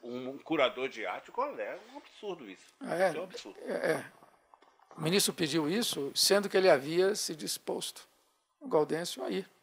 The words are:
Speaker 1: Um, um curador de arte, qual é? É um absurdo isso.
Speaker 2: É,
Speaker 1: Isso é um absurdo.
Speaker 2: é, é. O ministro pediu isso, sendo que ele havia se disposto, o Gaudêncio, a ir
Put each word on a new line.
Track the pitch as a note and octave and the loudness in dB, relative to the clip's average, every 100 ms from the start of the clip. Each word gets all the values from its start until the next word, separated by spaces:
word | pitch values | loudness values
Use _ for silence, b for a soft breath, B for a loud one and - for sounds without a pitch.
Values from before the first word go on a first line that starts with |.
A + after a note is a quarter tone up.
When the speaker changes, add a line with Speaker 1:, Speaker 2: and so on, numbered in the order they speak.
Speaker 1:
Um, | B2 B2 B2+ | -8 -8 -6
um | C#3 | -10
curador | - D#3+ B2+ B2 C3 | -2 4 4 2 -6
de | A#2 G2 | -4 -6
arte, | A2 - | -6 -8
qual | - C#4+ F3+ | -4 -4 -4
é? | |
É | G#2 D#3+ A3 | -6 -8 -12
um | C#4 | -20
absurdo | - - G#3 E3+ A2+ | -20 -12 -10 -8 -10
isso. | F#2 - _ | -16 -20 _
Speaker 2:
É, | C4+ E3 F#3 | -6 2 2
Speaker 1:
Isso | D#3 | 0
é | |
um | |
absurdo. | F3+ - - - | -8 -12 -14 -14
Speaker 2:
é, | - G#3 F3 | -6 -2 0
é. | D3+ - - - _ _ - _ _ _ - | 0 -4 -18 -20 _ _ -20 _ _ _ -4
O | |
ministro | D#3 F#3+ F#3 | 2 4 2
pediu | - D#3+ D#3 D3 | 0 0 2 2
isso, | G3 A#3 - C#3 | 0 0 -2 -4
sendo | - - G3 G3 | 2 4 4 4
que | G3 | 4
ele | F#3+ | 8
havia | D3 C#3 E3+ F#3+ G#3 | 6 4 2 2 2
se | - | -4
disposto, | D#3+ - - - - - - - _ _ _ _ _ | -6 -6 -6 -4 -6 -6 -10 -20 _ _ _ _ _
o | C#4+ | 0
Gaudêncio, | E3 D3 D#3 E3+ - | 2 2 -2 -4 -6
a | F#4 | -4
ir | F#3+ F#3+ _ | -4 -6 _